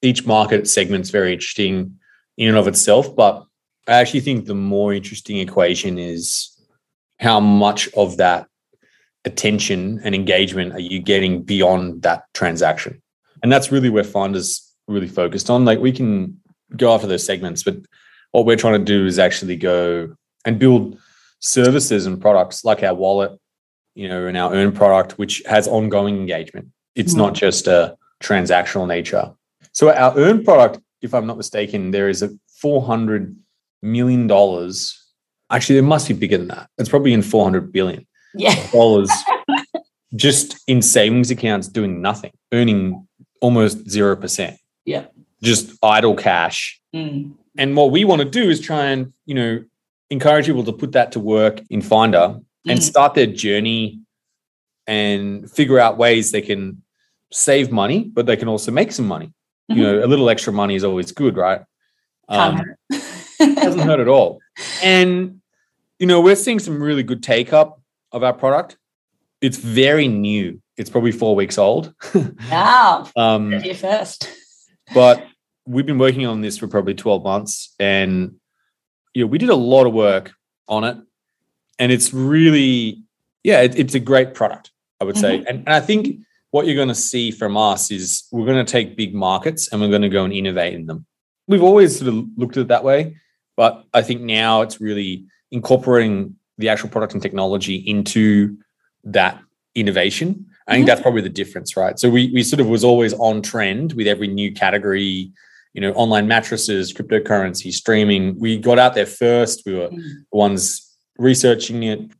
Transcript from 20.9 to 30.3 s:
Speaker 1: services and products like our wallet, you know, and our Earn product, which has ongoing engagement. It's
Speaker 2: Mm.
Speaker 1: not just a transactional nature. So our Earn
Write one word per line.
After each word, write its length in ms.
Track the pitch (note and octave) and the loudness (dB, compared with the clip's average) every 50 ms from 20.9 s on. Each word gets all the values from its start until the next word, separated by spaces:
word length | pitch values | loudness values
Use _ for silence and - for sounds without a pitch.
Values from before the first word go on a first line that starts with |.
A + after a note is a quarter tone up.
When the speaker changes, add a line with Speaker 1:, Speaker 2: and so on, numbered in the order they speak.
| - - _ _ _ _ _ _ _ - | -12 -18 _ _ _ _ _ _ _ -12
Speaker 1:
services 680 | - - - C3 B2 B2+ C3+ C#3+ C3+ - G#2+ G2+ F2+ | -6 -2 0 2 4 4 4 2 0 0 -2 -2 -2
and 140 | F#2+ F#2 F#2 | -4 -6 0
products 420 | F#2 G#2+ G#2 F#2 F2+ - - - - | 2 4 4 4 2 0 -4 -6 -2
like 180 | A2+ G#2+ - G2+ | -2 -2 0 0
our 100 | F#2+ F2+ | -4 -2
wallet, 360 | F2 F#2+ F#2+ G2 G2+ G2 G2 G2 _ _ _ _ _ _ _ _ _ _ _ _ | -2 -2 -2 0 0 -2 -4 -6 _ _ _ _ _ _ _ _ _ _ _ _
you 120 | - G3 | -14 -12
know, 180 | - F#3 F2+ F2+ | -10 -8 -6 -6
and 120 | F#2 F2+ | -6 -4
our 160 | F2+ F#2+ - - | -4 -4 -2 0
Earn 180 | G2 G3 G2+ | 0 0 0
product, 460 | G2 G2+ G#2 G2 F#2+ F#2+ F#2 F#2+ - | 2 4 4 4 6 4 2 0 -4
which 240 | - G2+ G2 - - - | -10 -8 -6 -8 -8 -4
has 200 | - G#2+ G#2+ G2 | 2 2 2 2
ongoing 480 | G#2 A2 A2 A2 G#2+ G2+ G2+ G2+ G#2 G2+ | 2 -2 -2 -2 0 0 0 0 0 -2
engagement. 500 | G2 F#2+ F2+ E2+ D#2+ D#2+ - - - - - _ _ _ _ - | -4 -6 -6 -8 -8 -10 -12 -18 -20 -20 -20 _ _ _ _ -6
It's 180 | - - F3 E3+ | -6 -2 0 2
Speaker 2:
Mm. 40 | |
Speaker 1:
not 160 | C3 G#2 G2 F#2+ | 2 2 0 0
just 340 | - G2+ F#2 - - - | 0 -2 0 0 0 0
a 280 | G2 F2+ F2 E2 - - _ _ _ _ _ - | 2 2 2 2 0 -6 _ _ _ _ _ -6
transactional 640 | - G#2 F#2+ F2 D#2+ F2 F2 E2+ - - G2 F2+ | -2 -2 -2 0 2 0 0 0 -2 -6 -6 -4
nature. 440 | F2+ F2 F2 E2+ - - - - - - _ _ _ _ _ _ _ - | -4 -4 -6 -6 -4 -4 -4 -4 -6 -12 _ _ _ _ _ _ _ -2
So 180 | - D3 D3+ - | 2 4 4 4
our 240 | B2+ B2+ B2+ C#3 | 6 4 2 4
Earn 260 | C#3 D3 F#3 | 4 4 4